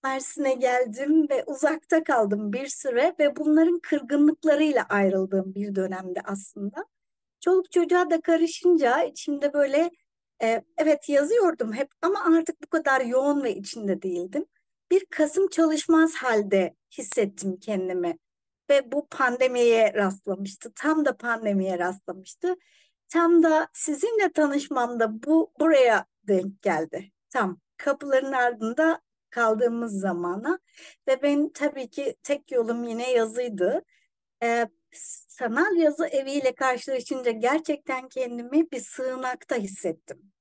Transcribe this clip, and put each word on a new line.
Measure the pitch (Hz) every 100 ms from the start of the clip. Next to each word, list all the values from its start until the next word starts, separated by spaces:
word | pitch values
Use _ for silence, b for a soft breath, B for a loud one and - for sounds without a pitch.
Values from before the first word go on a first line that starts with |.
Mersin'e | 262 269 262 - 277
geldim | 254 254 247 247 214 277 320 294
ve | 269 -
uzakta | 277 302 311 _ 330
kaldım | 320 254 208 208 208
bir | 240 269
süre | - 269 240 311 349
ve | 294 -
bunların | 302 302 330 349
kırgınlıklarıyla | - 294 240 294 294 320 320 285 311 254 -
ayrıldığım | 202 196 190 190 196 190 196
bir | 202 190
dönemde | 190 185 185 180 -
aslında. | 196 - - 202 302 427 _ _ _ _ _
Çoluk | - 381 370
çocuğa | 349 339 359 349
da | 330
karışınca | 330 330 330 - 349 330 247 269
içimde | 294 - - 285 285
böyle, | 285 277 285 349 339 _ _ _ _
e, | 226 226 _ -
evet | 311 294 -
yazıyordum | 285 294 466 370 330 226
hep | 220 277 _
ama | 330 403 349 330
artık | 330 -
bu | -
kadar | 320 302 262
yoğun | 240 254 277 285
ve | 254 190
içinde | 202 233 202 175
değildim. | 190 175 180 247 392 _ _ _ _
Bir | 370 -
kasım | - 302 - 392
çalışmaz | - 320 311 - 320 320 -
halde | 254 220 202 196 180 _ _ -
hissettim | - - 202 - 196 185
kendimi | - 202 185 180 175 165 _ _ _ _ -
ve | 277 233
bu | 277 294
pandemiye | - 254 247 254 247 240 226 214
rastlamıştı. | 214 196 190 - 190 196 - 233 -
Tam | 294 311 285
da | 247
pandemiye | 240 226 220 196 190 180
rastlamıştı. | 175 190 - 185 190 - 349 370 b b b _ _
Tam | 330 339 339
da | 330 311 -
sizinle | - - 285 427 453 370
tanışmam | 311 302 285 - 269 240 240
da | 226 220
bu, | 294 320 - _
buraya | 320 285 247 208 - _ 202
denk | 190 190 196
geldi. | 202 160 160 - - _ _
Tam | 254 196 175 _ -
kapıların | 285 277 285 262 269
ardında | 269 247 233 220 247 320 330 _ _ _
kaldığımız | - 226 220 240 233 233 196
zamana | 190 175 175 190 262 370 B B B B -
ve | 262
benim | 285 285 294
tabii | - 294 285 240
ki | - 277 -
tek | - 285 _
yolum | 254 226 233
yine | 240 226 247
yazıydı. | 247 220 226 247 196 185 302 _ _ _ _ _ _
Ee, | 233 233 233 _ _ - - - -
sanal | - 247 240 381 349
yazı | 311 294 330
eviyle | 269 269 285 262 247
karşılaşınca | 262 247 - 262 240 262 240
gerçekten | 220 233 302 320 294 - 262 254
kendimi | 262 247 240 240 294 330
bir | 254
sığınakta | - - 254 262 254 247 - 247
hissettim. | 196 - 175 160 - - 202 _